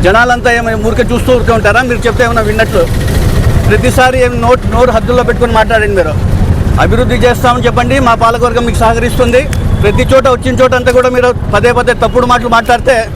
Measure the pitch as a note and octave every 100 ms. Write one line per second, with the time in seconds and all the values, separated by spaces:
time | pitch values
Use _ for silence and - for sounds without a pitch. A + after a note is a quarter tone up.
0 | F3 G#3+ B3 A#3+ A#3+ A#3 A#3 A3 A3 A#3+
1 | A#3+ A#3+ C4 B3 - A3+ G3+ G#3+ B3+ A#3
2 | A#3+ A#3+ A#3 A#3 G#3+ G#3+ A3 G3+ E3+ -
3 | - - - - - - - G#3+ B3 -
4 | B3+ C4 B3 A#3+ A#3 B3+ - A3+ B3+ A3+
5 | A#3+ B3 A#3+ A#3 A#3 A3 A3 A3+ G#3 G3
6 | D#3+ - - - - - - - D#3+ A3+
7 | A#3+ A#3+ A#3+ A#3+ B3 B3 A#3+ A#3 A#3+ C4+
8 | B3 A3+ A3+ A#3 A#3+ A#3 A#3 - A3+ A#3
9 | A#3 A#3+ A#3+ B3 G#3+ - - - G#3 G#3
10 | B3+ C4 C4+ A#3+ B3+ B3 B3+ B3+ B3 B3
11 | B3 B3 B3 - - G3+ A#3+ A#3+ A#3 -
12 | A3+ B3 B3 B3 A#3 A#3 A3+ A#3+ B3 A#3+
13 | A3